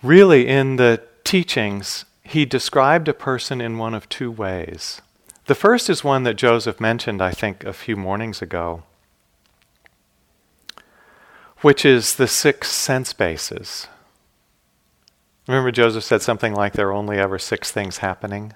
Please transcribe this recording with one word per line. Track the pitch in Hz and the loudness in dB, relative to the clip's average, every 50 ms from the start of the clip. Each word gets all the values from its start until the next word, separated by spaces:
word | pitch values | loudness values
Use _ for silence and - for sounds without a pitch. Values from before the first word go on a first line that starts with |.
| - | 2
Really, | 123 156 185 202 190 165 139 123 123 | 8 8 10 10 10 8 6 6 4
in | 135 139 139 135 135 | 2 2 2 0 2
the | 127 127 120 117 113 - - _ _ _ | 4 4 4 4 2 -2 -12 _ _ _
teachings, | - - 185 170 - - 131 110 104 101 101 98 - - - - _ _ _ _ | 0 0 0 0 0 -2 -2 -2 -2 -4 -6 -8 -10 -12 -12 -14 _ _ _ _
he | - - 160 147 | -6 0 0 0
described | 123 123 127 - - - 151 131 139 156 170 160 156 | 0 0 -4 -4 0 0 2 2 4 2 2 0 -2
a | 147 | -6
person | - - - 131 123 - - 135 127 | -6 -4 -4 -4 -4 -4 -8 -8 -6
in | 120 117 113 | -6 -6 -6
one | 113 113 113 113 | -6 -6 -6 -8
of | 107 - _ | -8 -10 _
two | - - 135 120 | -10 -8 -8 -10
ways. | 117 110 107 95 92 90 82 82 85 82 - - - - _ _ _ _ _ _ - _ _ | -8 -8 -8 -6 -6 -6 -8 -10 -12 -12 -12 -14 -14 -14 _ _ _ _ _ _ -20 _ _
The | - 139 | -2 -2
first | - - 196 240 240 240 - | 4 6 4 4 4 2 0
is | 185 - - | -2 -2 0
one | 147 139 135 127 | 0 0 2 2
that | 123 113 | 0 -2
Joseph | 101 - 123 117 117 107 120 101 - | 2 4 4 4 4 2 -4 -6 -2
mentioned, | 113 110 113 117 - - 107 98 95 | 0 0 0 0 -2 -6 -2 -2 -2
I | 92 | -2
think, | 90 - - 107 95 - - | -2 -2 -4 -6 -6 -6 -12
a | 104 98 | -12 -12
few | - - - 113 | -12 -8 -6 -6
mornings | 101 95 92 98 104 110 113 101 - - | -6 -4 -6 -6 -6 -6 -8 -8 -10 -12
ago, | 85 - 90 85 85 85 82 80 _ _ _ _ _ _ _ _ _ _ _ _ _ _ _ _ _ _ _ _ _ _ _ _ _ _ _ _ _ _ _ _ _ _ _ _ _ - - _ _ _ _ _ _ _ _ _ _ _ - _ - _ _ - | -8 -6 -6 -6 -6 -8 -10 -12 _ _ _ _ _ _ _ _ _ _ _ _ _ _ _ _ _ _ _ _ _ _ _ _ _ _ _ _ _ _ _ _ _ _ _ _ _ -20 -20 _ _ _ _ _ _ _ _ _ _ _ -20 _ -20 _ _ 4
which | 151 139 - - | 4 4 6 6
is | 147 131 123 110 - - | 4 4 4 4 -2 -2
the | - 135 117 | -2 -2 0
six | - - - 151 139 - - - | 0 0 0 0 0 0 -4 -6
sense | - - - - 139 131 131 - - | -6 -6 -4 -2 -4 -4 -4 -6 -4
bases. | _ 107 87 80 78 - - - - - - - - - - - _ _ _ _ _ _ _ _ _ _ _ _ _ _ _ _ _ _ _ _ _ _ _ _ _ _ _ _ _ _ | _ -2 -2 -2 -6 -10 -10 -10 -12 -14 -14 -16 -16 -16 -18 -20 _ _ _ _ _ _ _ _ _ _ _ _ _ _ _ _ _ _ _ _ _ _ _ _ _ _ _ _ _ _
Remember | - 127 135 131 127 117 | -2 0 0 0 0 2
Joseph | 120 120 117 110 110 104 | 4 4 4 2 0 -2
said | - 123 110 | 0 0 0
something | - - 117 104 - 113 104 | 0 0 -4 -2 -2 -4 -2
like, | 101 101 101 - | -2 -2 -2 -2
"There | - 104 98 | -2 -2 -2
are | 98 | -2
only | 101 104 104 104 98 | -4 -4 -4 -2 -2
ever | 98 98 95 92 | -2 -2 -2 -6
six | - - - 101 - - - | -6 -6 -6 -6 -6 -8 -6
things | 107 101 95 92 - | -6 -6 -6 -8 -6
happening"? | - 98 95 - - 104 98 101 104 107 107 | -6 -6 -6 -6 -10 -10 -10 -10 -12 -14 -18